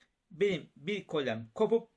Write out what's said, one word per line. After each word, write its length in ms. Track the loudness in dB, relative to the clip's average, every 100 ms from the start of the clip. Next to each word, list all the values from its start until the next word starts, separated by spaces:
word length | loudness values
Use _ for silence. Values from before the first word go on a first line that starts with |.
| _ _ _
benim 400 | 0 0 0 -6 -12
bir 320 | -6 -6 -4
kolyem 440 | -2 -2 -4 -4 0
kopup 380 | 2 2 0